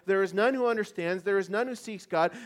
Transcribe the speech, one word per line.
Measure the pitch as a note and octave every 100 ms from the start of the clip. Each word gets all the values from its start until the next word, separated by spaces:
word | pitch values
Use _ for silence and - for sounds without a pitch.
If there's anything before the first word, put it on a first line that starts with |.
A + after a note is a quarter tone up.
| -
There | G3
is | F#3+
none | F#3 A#3
who | C4+ A#3+
understands. | A3+ G#3 - E3+ F#3
There | F3+ G3
is | F3+
none | G3+ B3
who | A#3+
seeks | - G3+ -
God. | E3 E3+ A#3